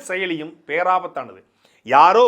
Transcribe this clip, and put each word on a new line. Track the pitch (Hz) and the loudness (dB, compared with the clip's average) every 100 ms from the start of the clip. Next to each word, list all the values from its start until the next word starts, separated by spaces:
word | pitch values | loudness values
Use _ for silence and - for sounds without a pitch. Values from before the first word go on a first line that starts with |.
| - | -10
செயலியும் | 185 190 165 156 - - | -10 -8 -10 -12 -20 -10
பேராபத்தானது. | 156 180 185 175 - 120 95 _ _ _ _ 110 | -6 -2 -4 -4 -14 -16 -20 _ _ _ _ 0
யாரோ | 131 160 220 | 4 4 4